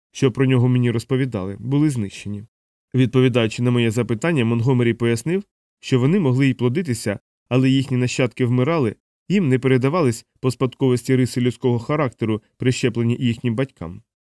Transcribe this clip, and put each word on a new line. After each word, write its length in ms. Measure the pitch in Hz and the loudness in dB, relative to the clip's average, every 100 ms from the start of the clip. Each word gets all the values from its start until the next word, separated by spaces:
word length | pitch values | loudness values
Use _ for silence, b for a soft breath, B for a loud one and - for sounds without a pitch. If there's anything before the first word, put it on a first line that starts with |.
| _ | _
що 200 | - 135 | -2 0
про 140 | 113 131 | 2 2
нього 220 | 127 123 | 2 2
мені 240 | 127 120 | 2 0
розповідали, 640 | 117 - 131 135 110 92 98 | -2 -2 -2 -2 -4 -6 -8
були 300 | 113 143 151 | -2 0 0
знищені. 540 | 127 98 - - 101 107 _ _ _ _ | 0 -6 -8 -12 -12 -12 _ _ _ _
Відповідаючи 720 | 127 131 131 131 123 113 - | 0 2 4 2 2 0 0
на 80 | 123 | 0
моє 200 | 123 117 | 2 2
запитання, 540 | 110 117 113 165 160 113 | 0 -2 -2 -2 0 0
Монгомері 480 | 117 117 127 120 | 0 2 2 2
пояснив, 500 | 117 117 117 - 185 - _ _ _ | 0 0 -2 -2 -4 -6 _ _ _
що 200 | - 131 | -2 0
вони 200 | 131 196 | 2 2
могли 280 | 147 123 139 | 2 2 2
й 60 | |
плодитися, 640 | 120 123 131 175 117 - 101 _ _ - | 2 0 -2 -4 -4 -4 -6 _ _ -4
але 200 | 123 131 | 0 2
їхні 280 | 135 131 127 | 2 0 -2
нащадки 480 | 123 - 123 - 123 | -2 0 -2 0 0
вмирали, 500 | 123 127 170 117 - _ _ - | 2 2 0 0 -4 _ _ -2
їм 200 | 190 156 | 0 2
не 100 | 127 | 2
передавались 640 | 131 131 131 175 139 110 - _ | 2 2 2 2 0 -2 -8 _
по 120 | 131 | -4
спадковості 640 | - 131 - 135 123 - 127 | -2 -2 0 0 0 2 2
риси 260 | 127 - | 2 0
людського 380 | 123 117 127 120 | -2 0 0 0
характеру, 640 | 117 151 135 - 113 107 - - | -2 -2 -2 -2 -4 -4 -6 -6
прищеплені 600 | 123 127 127 113 117 120 | -2 0 -2 -2 -2 0
їхнім 360 | 127 117 123 110 | -2 -2 -4 -4
батькам. 460 | 135 - 82 95 - _ _ | -6 -8 -14 -14 -20 _ _